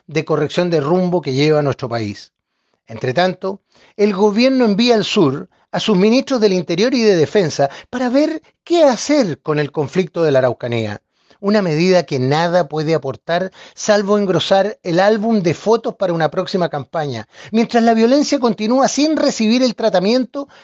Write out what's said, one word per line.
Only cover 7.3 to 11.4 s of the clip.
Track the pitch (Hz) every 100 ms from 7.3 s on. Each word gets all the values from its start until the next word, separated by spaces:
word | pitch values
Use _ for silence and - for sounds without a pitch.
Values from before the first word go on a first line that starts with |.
| 214 175 - 139 - -
para | 247 254
ver | 262 311 320 - _
qué | - 339 294
hacer | 220 - 294 208 135
con | - 151
el | 143
conflicto | - 139 185 185 175
de | 160
la | 135
Araucanía. | 127 117 123 117 110 104 - _ _ _